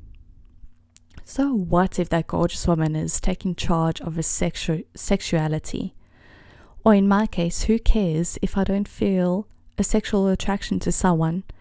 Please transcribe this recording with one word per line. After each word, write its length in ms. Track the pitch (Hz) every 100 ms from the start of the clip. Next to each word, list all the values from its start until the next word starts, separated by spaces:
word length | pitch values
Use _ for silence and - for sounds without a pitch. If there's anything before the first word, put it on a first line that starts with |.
| - - - - - - - - _ _ _ -
So 300 | - - 277
what 460 | 240 175 170 185 -
if 100 | 170
that 200 | 165 -
gorgeous 380 | 170 175 - -
woman 300 | 165 160 156
is 240 | 160 -
taking 340 | - 185 185
charge 460 | 175 - 165 165 -
of 140 | 170
her 80 | 160
sexu-, 640 | 156 - 175 - - 160 -
sexuality? 1000 | - - 196 - 165 156 156 - - 185 - - - - - - - - -
Or 120 | 220
in 120 | 202 196
my 200 | 202 220
case, 380 | - 170 -
who 140 | - 226
cares 600 | - 220 185 156 175 -
if 160 | 190 202
I 80 |
don't 240 | 190 196 202
feel 580 | - 208 190 180 180 - - - -
a 80 |
sexual 440 | 202 220 - 208 196
attraction 520 | 185 - 202 - 190
to 100 | -
someone 540 | 170 185 165 160 175 - -